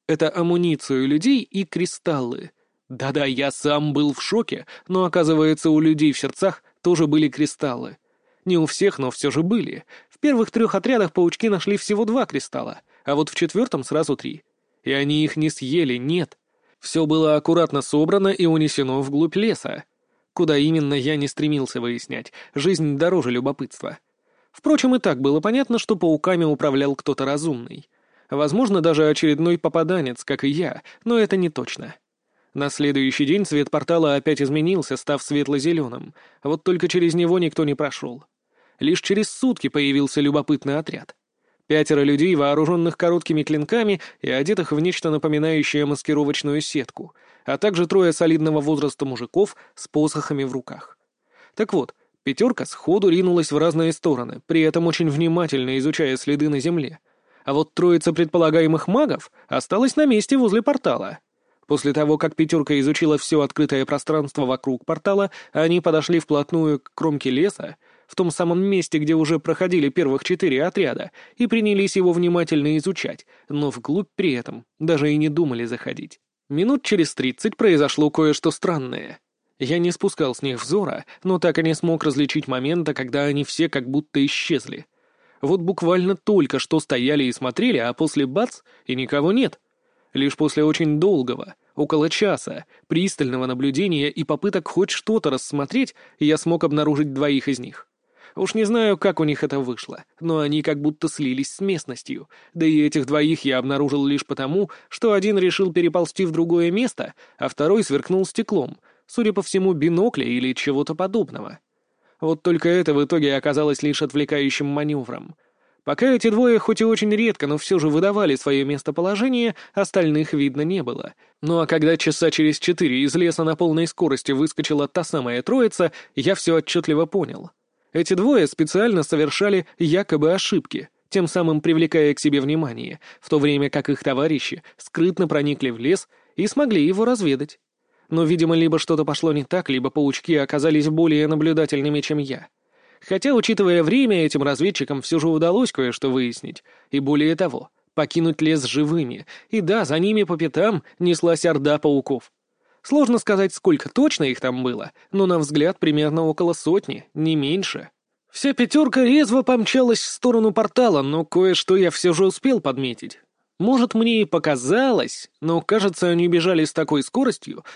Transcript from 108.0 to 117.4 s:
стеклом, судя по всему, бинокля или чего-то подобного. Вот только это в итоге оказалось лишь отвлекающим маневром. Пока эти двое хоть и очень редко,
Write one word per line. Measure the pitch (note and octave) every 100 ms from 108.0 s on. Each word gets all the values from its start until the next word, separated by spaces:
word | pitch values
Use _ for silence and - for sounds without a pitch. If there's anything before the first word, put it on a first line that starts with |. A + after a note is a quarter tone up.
| - F#3
стеклом, | F#3+ - A3 G3 B2 - _ _ _
судя | - G#3+
по | G3+
всему, | - G3 F#3+
бинокля | E3 D#3 E3+ A3+ C#3+
или | A#2+ B2 B2+
чего-то | B2+ - C#3 D3
подобного. | D#3+ F#3+ A3 F3 A#2 G2+ - _ _ _ _ _ _
Вот | D#3+ D#3
только | F3+ E3+ E3+
это | F3+ E3
в | C#3+
итоге | C#3+ E3+ C#3+ C#3
оказалось | D3+ C#3+ D3+ C#3
лишь | D3+ C#3+
отвлекающим | D3 C#3+ C#3+ D3 C#3 - C#3+
маневром. | D3 D3+ D3 A#2+ - - - _ _ _ _
Пока | - D3 B3+
эти | B3+ A#3
двое | G#3+ B3 A3
хоть | - A3
и |
очень | A3+ A3 G#3+
редко, | G#3 A#3 F#3+